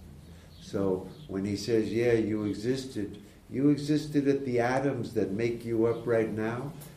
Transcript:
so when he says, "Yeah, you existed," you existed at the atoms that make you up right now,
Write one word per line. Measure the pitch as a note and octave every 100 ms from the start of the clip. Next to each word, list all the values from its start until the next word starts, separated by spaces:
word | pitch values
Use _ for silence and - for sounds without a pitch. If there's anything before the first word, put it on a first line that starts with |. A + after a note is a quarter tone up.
| - - - - - -
so | - G#2+ F#2+ F#2 - - -
when | F#2+
he | G2+ G#2
says, | - A2+ G#2+
"Yeah, | A2 A#2+
you | A#2 G#2 G#2+
existed," | G#2 G2 A2+ C3+ - - - - - - -
you | A2+ C#3+
existed | C#3+ D3 D3+ - C#3+ C3+
at | C#3 C3+
the | A#2
atoms | A#2+ C3 C#3 A#2+ A2
that | A2 F#2+
make | G2 A#2 A#2 A#2
you | A2+
up | A2+ A2+ B2
right | A2+ A2
now, | G#2+ A2 B2 C#3+ - -